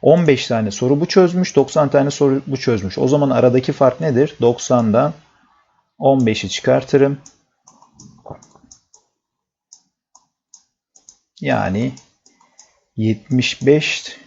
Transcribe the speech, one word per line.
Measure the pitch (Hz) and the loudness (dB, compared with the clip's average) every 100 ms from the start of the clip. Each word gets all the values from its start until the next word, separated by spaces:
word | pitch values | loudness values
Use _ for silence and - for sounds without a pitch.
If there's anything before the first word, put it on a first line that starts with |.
on | - 165 165 | 4 4 4
beş | 131 - | 0 0
tane | 117 107 | -2 -2
soru | 98 127 143 | -4 -2 0
bu | 175 | 0
çözmüş, | - 180 175 185 - | 2 2 2 -2 0
doksan | 135 160 143 | 0 0 0
tane | 143 139 | 0 0
soru | - 143 135 135 | 0 0 0 -4
bu | 135 | -6
çözmüş. | 131 113 95 - | -2 -2 -4 -4
O | 131 | 0
zaman | 143 143 | 0 0
aradaki | 123 123 123 127 | 2 2 2 -2
fark | 143 135 - | 0 0 0
nedir? | 160 123 151 - | -2 0 0 0
Doksandan | 120 123 - 127 113 107 147 156 _ _ _ _ _ _ _ _ | 0 0 -2 0 2 0 0 -4 _ _ _ _ _ _ _ _
on | 139 135 120 | 0 2 2
beşi | 110 98 | -2 -6
çıkartırım. | - - 135 135 139 139 139 - _ _ _ _ _ _ 73 - - - - _ _ _ - _ _ _ _ _ _ _ _ _ - _ _ _ _ _ _ _ _ _ _ _ _ _ _ _ _ | -6 -2 -2 0 2 2 -2 -12 _ _ _ _ _ _ _ -20 -20 -20 -20 _ _ _ -20 _ _ _ _ _ _ _ _ _ -20 _ _ _ _ _ _ _ _ _ _ _ _ _ _ _ _
Yani | - 123 101 95 127 131 _ _ _ _ _ _ - _ _ - | -4 -2 -2 -2 -4 -8 _ _ _ _ _ _ -20 _ _ -4
yetmiş | 110 107 - 127 123 - - | -2 -2 -2 -2 -2 -2 2
beş | 151 151 - - - | 2 0 -8 -10 -20